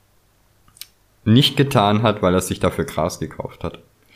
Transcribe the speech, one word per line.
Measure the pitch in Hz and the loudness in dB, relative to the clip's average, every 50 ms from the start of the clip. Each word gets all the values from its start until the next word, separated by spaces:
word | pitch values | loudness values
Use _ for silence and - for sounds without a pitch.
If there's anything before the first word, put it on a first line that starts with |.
| _ _ _ _ _ _ _ _ _ _ _ _ _ _ _ - - - _ _ _ _ _ _ - | _ _ _ _ _ _ _ _ _ _ _ _ _ _ _ -20 -20 -20 _ _ _ _ _ _ 0
nicht | 107 110 131 139 - - 147 | 4 4 4 4 4 2 0
getan | 139 135 - 117 101 104 107 107 | 0 2 2 2 2 2 2 2
hat, | 120 110 104 - | 2 0 0 2
weil | 101 90 | 2 2
er | 90 92 | 2 2
sich | - - - - | 0 -2 -4 -2
dafür | - 90 - - 80 | -2 -2 -2 -2 -6
Gras | - - - 78 90 - - | -6 -4 -4 -4 -4 -4 -6
gekauft | 80 73 - - - - - - | -10 -10 -10 -12 -14 -14 -12 -12
hat. | - - - - - _ _ _ _ _ _ | -12 -12 -12 -14 -20 _ _ _ _ _ _